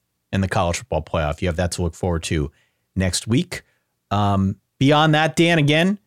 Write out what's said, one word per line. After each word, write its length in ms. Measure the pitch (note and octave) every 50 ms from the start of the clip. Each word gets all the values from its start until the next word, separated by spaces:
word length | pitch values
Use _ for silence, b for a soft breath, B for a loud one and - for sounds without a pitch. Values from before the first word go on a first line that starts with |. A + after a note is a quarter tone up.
| _ _ _ _ _ -
and 120 | - G2 G2
the 40 | F#2+
college 300 | - A2 F2+ F2 F2 -
football 240 | - - E2+ D#2
playoff. 400 | D2 - - F2 D#2 D2 D2 -
You 60 | F#2+ F2+
have 80 | D#2+
that 160 | E2+ F2+ F2 -
to 80 | -
look 140 | F2+ E2 -
forward 280 | - - F2+ E2+ E2 -
to 280 | - F2 D#2 C#2+ C#2 _ _ _ _ _ _ _ _ -
next 300 | F#2+ F#2+ F#2+ - - - -
week. 360 | A2+ B2+ F3+ - - - - _ _ _ _ _ _ _ _ -
Um, 460 | G2+ G2+ G#2 G2+ G2+ G2 F#2+ F#2+ F#2+ - _ _ _ -
beyond 380 | C3+ C#3 D3 D3 D#3 D#3 D3+
that, 200 | D3+ D#3+ D#3 D3+
Dan, 220 | - E3 E3+ E3+ D#3+
again, 400 | D3 C#3 D3+ D#3 E3+ F#3+ G#3 - _